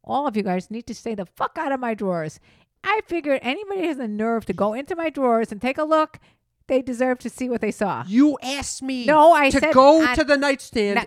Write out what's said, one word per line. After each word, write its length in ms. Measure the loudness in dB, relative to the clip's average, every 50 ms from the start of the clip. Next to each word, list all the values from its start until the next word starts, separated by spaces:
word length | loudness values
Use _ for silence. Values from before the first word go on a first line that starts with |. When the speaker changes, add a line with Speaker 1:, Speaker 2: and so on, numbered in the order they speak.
| _
Speaker 1:
all 220 | -4 -4 -4 -4
of 100 | -2 -4
you 60 | -4
guys 280 | -2 -2 -4 -4 -6 _
need 160 | -14 -14 -12 -14
to 60 | -16
stay 200 | -12 -10 -10 -8
the 100 | -8 -10
fuck 300 | _ _ -8 -8 -8 _ -8
out 140 | -4 -4
of 80 | -4 -4
my 140 | -4 -6 -6
drawers. 440 | -4 -4 -4 -4 -4 -6 -8 -10 _ _ _ _ _ _ _ _ _ -6
I 160 | -4 -4 -4 -4
figured 340 | _ -8 -6 -2 -2 -4 -2
anybody 440 | -2 -6 -8 -8 -8 -8 -6 -4 -4
has 100 | -4 -4
the 120 | -6 -8 -8
nerve 360 | -6 -4 -2 -2 -2 -4 -4
to 60 | -6
go 220 | -4 -2 -2 -2 -2
into 200 | -6 -8 -8 -8
my 140 | -6 -6 -6
drawers 420 | -4 0 0 2 2 2 0 -4
and 100 | -6 -6
take 180 | -6 -4 -4 -4
a 60 | -2
look, 340 | 0 2 0 0 -2 -6 -20 _ _ _ _ _ _ _ _ _
they 160 | -2 -2 -2
deserve 360 | -2 -4 -4 -2 0 0 0 -4
to 100 | -6 -14
see 180 | -8 -8 -6 -4
what 140 | -4 -4
they 80 | -4 -4
saw. 320 | -4 -4 -4 -4 -4 -6 -6
Speaker 2:
You 300 | 0 4 4 4 4 2 -2
asked 400 | -8 -8 -8 -6 -8 -10 -10 -10
me 240 | -8 -8 -6 -4 0
Speaker 1:
No, 260 | 2 6 8 8 8
I 160 | 8 6 4 2
Speaker 2:
to 80 | 2 2
Speaker 1:
said 120 | 0 4
Speaker 2:
go 320 | 6 8 8 8 8 6 4
Speaker 1:
I 80 | 2 2
Speaker 2:
to 80 | 0 2
the 120 | 2 2
nightstand 600 | 2 2 -2 -2 -4 -8 -8 -4 -2 -2 0 -2
Speaker 1:
Nah, 80 | -4 -4